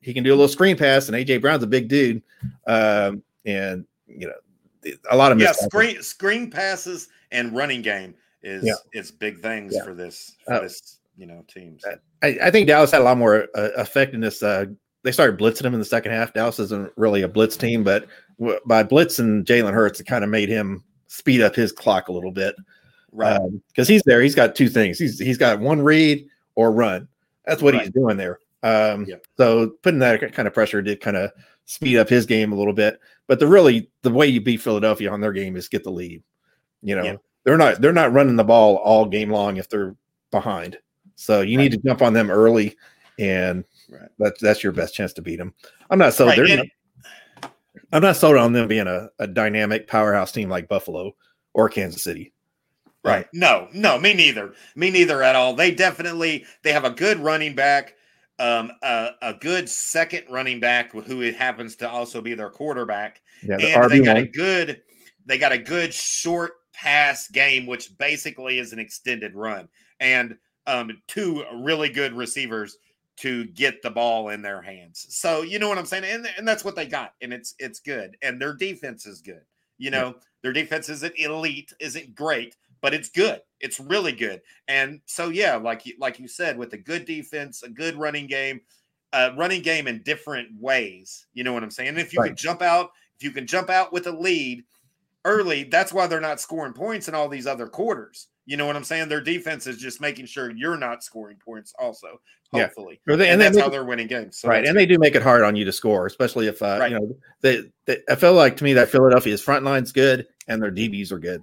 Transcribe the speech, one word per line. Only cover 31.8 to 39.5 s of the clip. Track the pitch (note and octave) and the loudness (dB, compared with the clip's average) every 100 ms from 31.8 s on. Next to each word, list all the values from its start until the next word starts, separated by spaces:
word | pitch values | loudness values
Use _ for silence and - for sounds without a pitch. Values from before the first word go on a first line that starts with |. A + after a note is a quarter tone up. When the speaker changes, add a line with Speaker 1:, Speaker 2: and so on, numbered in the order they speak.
| C3+ A#2 | 2 4
Speaker 1:
up | G#2+ | 6
his | A#2+ G#2 | 4 4
game | A2 G#2+ | 0 0
a | G2+ | 0
little | G2+ | 0
bit. | G2+ G#2+ - _ _ - | 2 0 0 _ _ -2
But | B2 | 2
the | D3+ | 8
really, | G3 D3+ A2+ - _ | 8 8 4 -2 _
the | B2+ | 0
way | B2 D3 | 4 4
you | A#2+ | 2
beat | A2+ A2+ | 0 -2
Philadelphia | A#2+ G#2+ G#2+ G#2+ G2+ | -2 0 0 0 -4
on | G2+ | -4
their | G#2+ | -4
game | G2 F#2+ F2+ | -4 -6 -8
is | - | -8
get | G#2+ | -8
the | F#2+ | -6
lead. | F2+ F2 E2 _ _ _ _ _ _ | -10 -12 -16 _ _ _ _ _ _
You | G2+ G2 | -6 -4
know, | |
Speaker 2:
Yep. | F2+ G2+ _ _ | -4 -8 _ _
Speaker 1:
they're | B2+ D#3 | 2 4
not, | C#3 F#2 | 4 4
they're | C#3 | 4
not | E3+ C#3 | 4 4
running | C3 C#3 A#2 | 4 4 4
the | |
ball | G#2+ A#2 G#2+ F#2+ | 6 8 8 6
all | G#2 A2 G#2 | 6 4 4
game | G#2 G#2+ | -2 -2
long | G#2 G2+ | -2 -2